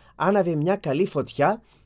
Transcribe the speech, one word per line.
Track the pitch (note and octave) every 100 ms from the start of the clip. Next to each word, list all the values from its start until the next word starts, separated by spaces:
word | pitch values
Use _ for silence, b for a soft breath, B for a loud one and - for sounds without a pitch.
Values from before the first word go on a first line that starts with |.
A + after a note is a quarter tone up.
| b -
άναβε | E3 G#3 F3
μια | D#3 D#3+ G3+
καλή | D3+ C#3 G3
φωτιά | C#3+ A2 - D3 A3+ b b